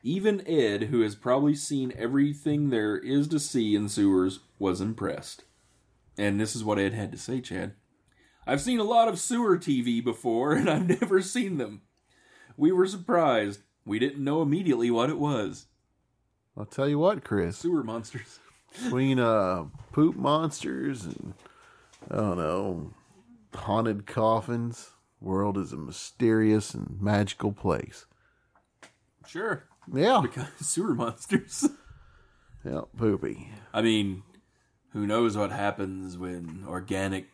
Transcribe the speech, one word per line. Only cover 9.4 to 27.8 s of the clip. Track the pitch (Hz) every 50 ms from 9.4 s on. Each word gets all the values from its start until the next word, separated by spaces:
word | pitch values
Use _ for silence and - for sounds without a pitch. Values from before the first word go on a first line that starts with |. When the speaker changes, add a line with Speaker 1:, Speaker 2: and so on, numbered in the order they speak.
| 240 208 180 170
Speaker 1:
T | - 151 139 127
V | 120 123 117 117
before, | 120 123 110 - - 123 113 117 131 147
<laughs> | 151
and | - - 190
I've | 156 151 180 175
never | 180 - 240 180 196 190
seen | 185 185 - 247 233 196 180 143
them. | 120 104 104 98 _ _ _ _ _ _ _ _ _ _ _ - - - -
We | - 143 165
were | 185 180 190
surprised. | 190 202 185 175 - 208 170 165 143 123 110 107 101 101 - _ _ _ _ _
We | 104 101 113
didn't | 123 139 139 147 135
know | 139 147 160
immediately | 160 143 147 180 190 170 131 117 120 120
what | 117 117 120 143
it | 156 -
was." | 147 147 143 113 104 92 92 - - _ _ _ _ _ _ _ _ _ _ _ _ _ _ _ _ _ _
Speaker 2:
I'll | 95 104
tell | - - - 135 143
you | 147 147
what, | 160 190 208 156 -
Chris. | - 107 101 90 85 87 -
Speaker 1:
Sewer | - 170 175 156 123
monsters. | 110 113 117 110 - - 120 - - - - _ - _ _ _ _ - -
Speaker 2:
Between, | 254 123 117 127 131 135 135 127
uh, | 120 113 113 107 98 92 92 90 80 - - - - -
poop | - 147 151 165 -
monsters | - 131 139 147 156 165 156 - - - - 127 135 131 143 135 117 92
and, | 80 - - - - - - - - - - - - - _ _ _ - _ - -
I | -
don't | 107 107 101 87
know, | 87 82 78 85 95 101 101 90 82 73 - - _ _ _ _ - _ _ - _ _ _ -
haunted | - - 110 104 113 113 113 104 104 104
coffins, | - - 120 110 110 113 110 107 - 120 117 117 120 117 - - - _ _ _ _ _ _
world | - 95 92 95 101 104 95
is | 98 90 -
a | - 73
mysterious | 78 64 - - - - _ _ 123 113 110 110 110 107 107 107 104 - -
and | 57 - - - 95
magical | 101 101 104 101 104 101 - - - 104
place. | 101 - - 95 78 57